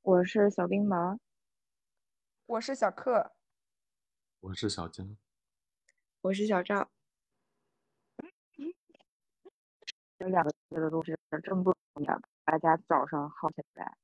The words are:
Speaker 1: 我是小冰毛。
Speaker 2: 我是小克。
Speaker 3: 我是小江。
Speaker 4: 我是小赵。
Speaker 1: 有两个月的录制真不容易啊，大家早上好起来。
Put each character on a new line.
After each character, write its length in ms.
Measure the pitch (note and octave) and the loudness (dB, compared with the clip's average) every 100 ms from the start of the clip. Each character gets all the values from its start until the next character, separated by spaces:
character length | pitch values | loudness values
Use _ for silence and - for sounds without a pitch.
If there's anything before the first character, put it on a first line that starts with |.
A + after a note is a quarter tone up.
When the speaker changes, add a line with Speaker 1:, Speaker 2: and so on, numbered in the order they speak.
Speaker 1:
我 220 | - F3+ | 6 4
是 260 | F#3 A3 G3+ | 4 4 4
小 180 | G3+ F3+ | 4 0
冰 160 | G3 | 0
毛。 360 | G#3 F3+ F3 G#3+ _ _ _ _ _ _ _ _ _ _ _ _ - | 2 0 0 -4 _ _ _ _ _ _ _ _ _ _ _ _ -6
Speaker 2:
我 120 | A3+ | -4
是 140 | A#3 | -4
小 160 | C4+ G3+ | 0 0
克。 420 | - - A3+ - _ _ _ _ _ _ _ _ _ _ _ | 0 0 2 0 _ _ _ _ _ _ _ _ _ _ _
Speaker 3:
我 120 | F#2+ | -12
是 160 | F#2 G#2+ | -4 -4
小 200 | F#2+ E2 | -4 -8
江。 280 | - F#2+ G#2 _ _ _ _ _ _ _ _ _ _ | -10 -14 -14 _ _ _ _ _ _ _ _ _ _
Speaker 4:
我 120 | F#3 | -4
是 140 | G3 G#3+ | 0 2
小 160 | F#3+ | 2
赵。 260 | F3+ G3+ - _ _ _ _ _ _ _ _ _ _ _ _ - E4+ _ _ - D4 - _ _ _ _ _ _ F#4+ _ _ _ - - _ _ | 2 -2 -2 _ _ _ _ _ _ _ _ _ _ _ _ -20 -20 _ _ -12 -12 -12 _ _ _ _ _ _ -20 _ _ _ -20 -20 _ _
Speaker 1:
有 100 | F#3 | 0
两 140 | F#3 | 2
个 80 | D3+ - _ | 2 -4 _
月 100 | E3 | -4
的 100 | D#3+ | -2
录 140 | D#3+ | -2
制 120 | D#3+ D#3+ _ D#3 | -4 -8 _ -8
真 200 | - F#3+ | -2 0
不 60 | F#3 - _ | 2 0 _
容 100 | - | -6
易 40 | D3 | -4
啊， 120 | - - _ | -4 -6 _
大 140 | - D#3+ | -2 2
家 180 | E3 E3 _ | 4 2 _
早 180 | D3+ C#3+ | 0 0
上 240 | D3 D3 | -4 -6
好 180 | - D#3 | -4 -6
起 60 | D#3 - - | -6 -16 -12
来。 200 | - - | -12 -12